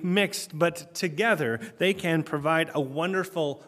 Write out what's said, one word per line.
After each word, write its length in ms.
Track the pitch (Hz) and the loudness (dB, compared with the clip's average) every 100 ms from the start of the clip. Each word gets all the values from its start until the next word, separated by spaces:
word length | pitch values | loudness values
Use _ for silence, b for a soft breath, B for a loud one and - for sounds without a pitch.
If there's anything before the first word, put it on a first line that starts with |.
mixed, 560 | 180 190 196 - - 151 | 0 2 2 -2 -8 0
but 360 | 170 170 175 | 0 0 -10
together 680 | - 180 151 226 165 123 113 B - | -4 -4 0 2 2 2 -2 B 0
they 160 | 180 | 0
can 300 | 185 175 165 | 2 2 0
provide 460 | 151 151 147 160 160 | 0 0 2 2 2
a 80 | 151 | -2
wonderful 800 | 131 143 180 190 180 170 147 135 | -2 -2 -2 -2 -2 -2 -4 -4